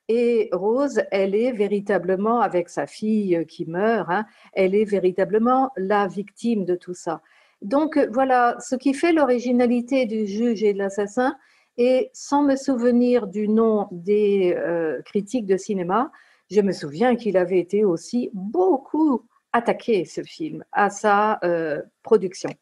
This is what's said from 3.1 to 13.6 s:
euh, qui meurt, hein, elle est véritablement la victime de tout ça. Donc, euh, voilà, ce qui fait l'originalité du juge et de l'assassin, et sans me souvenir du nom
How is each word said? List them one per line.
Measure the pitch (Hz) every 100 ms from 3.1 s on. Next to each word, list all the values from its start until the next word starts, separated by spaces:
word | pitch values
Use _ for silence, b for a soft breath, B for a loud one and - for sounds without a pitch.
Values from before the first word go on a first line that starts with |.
| 214 196 170
euh, |
qui | 160 - 160
meurt, | 175 214 226 160
hein, | 185 220 b b
elle | - 190
est | 202
véritablement | 208 202 180 180 185 214 233 262 262 -
la | 190 208 196
victime | 196 202 _ 233 220
de | 175
tout | 175 -
ça. | 180 175 160 b b b b
Donc, | 202 269 311 302
euh, | 262
voilà, | 233 262 254 240 233
ce | -
qui | 254 285
fait | 269 339
l'originalité | 320 269 247 247 247 247 247 240 269
du | 240 220 208
juge | 208 240 208
et | 208
de | 196
l'assassin, | 196 202 202 247 254 - b b b -
et | 247 254 254
sans | - - 285
me | 285 269
souvenir | 277 247 240 240 247 247 202
du | 202 208
nom | 220